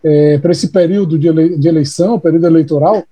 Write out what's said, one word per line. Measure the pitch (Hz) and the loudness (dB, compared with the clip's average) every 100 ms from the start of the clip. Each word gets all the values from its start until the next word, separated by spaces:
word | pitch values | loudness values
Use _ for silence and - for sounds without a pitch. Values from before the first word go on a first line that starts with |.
é, | 160 147 151 147 | 2 2 2 2
pra | 170 | 0
esse | 175 - | -2 -2
período | 190 170 202 180 156 | 0 0 0 -2 0
de | 165 | 0
ele-, | 160 160 165 | 0 0 0
de | 151 | 0
eleição, | 160 143 - 185 226 | 0 -2 -2 -2 0
período | 165 165 170 | 0 0 2
eleitoral | 165 147 147 160 220 - | 2 0 0 0 -2 -6